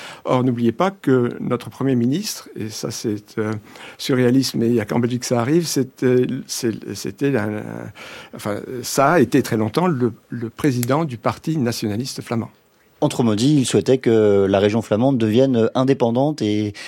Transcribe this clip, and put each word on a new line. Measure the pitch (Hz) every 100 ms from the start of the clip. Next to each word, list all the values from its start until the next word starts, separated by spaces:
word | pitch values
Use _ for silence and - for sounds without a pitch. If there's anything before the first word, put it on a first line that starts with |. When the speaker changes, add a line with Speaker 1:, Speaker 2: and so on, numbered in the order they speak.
| - - -
Speaker 1:
Or, | 127
n'oubliez | 127 120 117
pas | 110 185
que | 196 - 127 120 -
notre | - 123 -
Premier | - 135
ministre, | 127 120 151 208 - -
et | - 110
ça, | 104 139
c'est, | 120 120 104 - -
euh, | 107 110 - - - -
surréaliste, | - 131 123 131 127 -
mais | 113
il |
y | 120
a |
qu'en | 107 135
Belgique | 120 123
que | -
ça | 120
arrive, | 117 165 165
c'était, | 147 127 - 127 127 127 131 -
c'est, | - 117 110 113
c'était | 107 - 101 143
un, | 131 107 107
un, | - 117 113 - - - -
enfin, | - 107 104 - 123
ça | 120 - 139
a | 170
été | 120 143
très | - 110
longtemps | 107 - 180
le, | 135 120 117 -
le | 123 113
président | - 151 123 120 139
du | 165 117
Parti | 123 - - 160
nationaliste | 120 113 110 104 131 -
flamand. | - 113 104 _ _ _ _ -
Speaker 2:
Autrement | 147 - 117
dit, | 104 131 151
il | 123
souhaitait | 113 98 131
que | 123 113 107 101 98
la | 98
région | 104 113
flamande | 107 107 131 131
devienne | 113 110 135 120 113
indépendante | 123 131 135 117 120 143 151
et, | 107 104 104 104